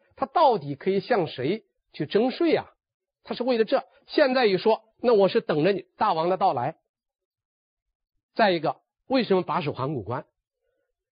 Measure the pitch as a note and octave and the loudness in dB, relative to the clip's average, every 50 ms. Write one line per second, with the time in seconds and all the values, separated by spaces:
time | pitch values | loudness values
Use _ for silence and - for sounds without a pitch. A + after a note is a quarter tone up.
0 | _ _ _ - C4+ C4 - F4+ E4 C#4 A3+ F#3+ C#3+ C#3+ C#3+ - - F#3+ F#3+ G3 | _ _ _ -8 -8 -2 2 2 4 4 4 2 -2 -6 -10 -6 -4 -2 -2 -2
1 | F#3 - B3 G#3 E3 B2+ - - B2 C#3+ G3+ A3+ _ _ _ _ _ _ - - | 0 0 0 0 0 -4 -6 -6 -4 -4 -4 -4 _ _ _ _ _ _ -10 -8
2 | D#3+ C#3 - G3+ A#3 C4 - - F4 E4 B3+ D3+ G2+ - _ _ _ _ _ _ | -8 -2 0 0 0 0 0 0 0 0 0 0 -2 -6 _ _ _ _ _ _
3 | _ _ _ _ _ - A3 - A#3 B3+ B3+ A3 A3 - - B3 - _ _ _ | _ _ _ _ _ -12 -10 -6 -2 -2 0 0 0 0 0 -4 -4 _ _ _
4 | _ - - D#4+ D4+ C4 B3+ C4 B3 G#3 F#3+ E3+ - A3 A3 - _ _ _ - | _ -4 2 2 2 4 4 2 2 2 2 2 2 2 0 0 _ _ _ -4
5 | - A#3+ A#3+ G3 G3 F#3 - A3+ - - F3 D3+ D3+ F#3+ G#3 E3+ - _ _ - | 0 2 4 6 4 4 2 0 -2 0 -2 0 2 0 0 -2 -4 _ _ -4
6 | A3+ G#3+ F3+ D#3+ D#3+ F3 F#3 F3+ G3+ F#3 D3+ C3 A#2+ C#3+ D#3+ _ _ _ _ _ | -2 0 0 0 0 -2 -2 0 0 0 0 0 -4 -6 -6 _ _ _ _ _
7 | _ _ _ _ _ _ _ _ _ _ _ _ _ _ _ _ _ _ _ _ | _ _ _ _ _ _ _ _ _ _ _ _ _ _ _ _ _ _ _ _
8 | _ _ _ _ _ _ - - A3+ G3+ F3+ E3 D3 D#3 C3 _ _ _ _ _ | _ _ _ _ _ _ -2 0 0 2 2 0 -2 -4 -6 _ _ _ _ _
9 | _ - B3+ C4+ A3 - F#3+ F#3 F3 - D3+ E3+ C#3+ C#3 A#2+ - B2+ C#3 D#3+ B2 | _ -2 -2 0 0 2 0 0 0 -2 -4 -4 -4 -4 -6 -6 -6 -6 -6 -6
10 | G2 - A#2+ C#3 - _ _ _ _ _ _ _ _ _ _ _ _ _ _ _ | -6 -8 -8 -8 -10 _ _ _ _ _ _ _ _ _ _ _ _ _ _ _
11 | _ _ | _ _